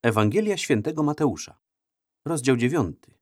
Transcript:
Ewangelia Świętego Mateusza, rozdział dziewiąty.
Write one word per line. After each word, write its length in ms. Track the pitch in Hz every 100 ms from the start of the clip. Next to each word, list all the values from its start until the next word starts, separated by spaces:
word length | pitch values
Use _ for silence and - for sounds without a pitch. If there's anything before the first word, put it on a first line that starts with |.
Ewangelia 540 | 117 110 107 160 214 185
Świętego 460 | - 113 127 156
Mateusza, 560 | 147 147 147 - - - _ _ _ _ _ _ -
rozdział 320 | 160 131 123
dziewiąty. 560 | 123 160 92 - _ _